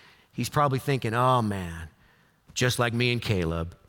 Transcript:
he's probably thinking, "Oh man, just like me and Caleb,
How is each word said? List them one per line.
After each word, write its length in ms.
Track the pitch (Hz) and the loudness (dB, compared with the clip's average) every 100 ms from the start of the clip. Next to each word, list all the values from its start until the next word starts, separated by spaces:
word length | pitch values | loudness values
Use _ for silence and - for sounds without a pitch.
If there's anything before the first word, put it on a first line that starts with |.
| - - _ | -20 -20 _
he's 160 | - 117 | -6 -4
probably 300 | 151 147 127 | 2 2 2
thinking, 360 | - 131 113 | 0 -2 0
"Oh 260 | 113 127 127 | 2 4 4
man, 480 | 107 98 87 82 82 _ _ _ _ _ _ | 2 -2 -6 -8 -12 _ _ _ _ _ _
just 240 | - 127 - | -2 0 2
like 140 | 120 | 0
me 200 | 117 123 | 0 0
and 100 | 120 | 0
Caleb, 540 | - 98 82 82 85 - | 0 0 0 -2 -6 -10